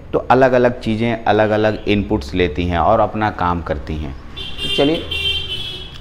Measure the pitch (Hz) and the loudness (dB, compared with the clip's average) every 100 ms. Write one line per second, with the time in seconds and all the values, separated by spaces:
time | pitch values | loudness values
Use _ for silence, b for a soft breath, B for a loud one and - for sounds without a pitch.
0 | - - - 123 131 123 123 120 - 110 | -4 -2 2 6 6 6 4 2 -2 0
1 | 117 95 - 104 107 107 107 104 - 104 | 0 0 2 4 4 4 2 0 0 0
2 | 95 101 - 90 87 - 87 85 80 110 | 2 -2 -2 0 0 0 0 2 4 4
3 | 107 107 107 - 90 87 80 87 - 78 | 2 0 -2 0 -2 -2 -2 -6 -6 -6
4 | 73 67 - - - - - - 143 165 | -8 -10 -12 -12 -10 -8 -4 0 2 0
5 | - - - - - - - - - - | -4 -6 -4 -4 -4 -8 -8 -12 -14 -10